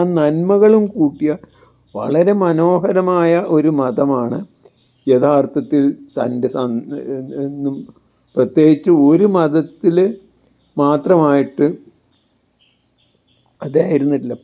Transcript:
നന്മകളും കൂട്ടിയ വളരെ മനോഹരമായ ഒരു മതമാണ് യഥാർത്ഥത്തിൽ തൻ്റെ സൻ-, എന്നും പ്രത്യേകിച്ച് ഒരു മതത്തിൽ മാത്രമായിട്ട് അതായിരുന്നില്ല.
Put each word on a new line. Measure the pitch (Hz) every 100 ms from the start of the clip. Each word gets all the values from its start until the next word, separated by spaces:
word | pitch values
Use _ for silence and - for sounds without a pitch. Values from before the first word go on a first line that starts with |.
| 180 165
നന്മകളും | 147 160 180 202 214 220 208 170
കൂട്ടിയ | 147 147 151 147 - _ _ _ _ 104
വളരെ | 127 151 175 208 180
മനോഹരമായ | 160 170 180 185 185 185 180 165 170 185 156
ഒരു | 151 147
മതമാണ് | 127 113 139 127 117 123 202 _ _ _ _ _ -
യഥാർത്ഥത്തിൽ | 123 139 143 139 147 117 147 139 - - -
തൻ്റെ | 120 123 123 135
സൻ-, | 123 117 - 143 127 135 131 135 139
എന്നും | 143 139 139 - _ _ _ _ -
പ്രത്യേകിച്ച് | 117 160 156 147 - 160 139
ഒരു | 165 208 185
മതത്തിൽ | 156 160 151 - 185 170 196 226 _ _ _ _ _ -
മാത്രമായിട്ട് | 143 151 143 175 147 143 135 - 147 175 - _ _ _ _ _ _ _ _ _ _ _ _ _ _ _ _ _
അതായിരുന്നില്ല. | 147 147 180 143 143 139 123 120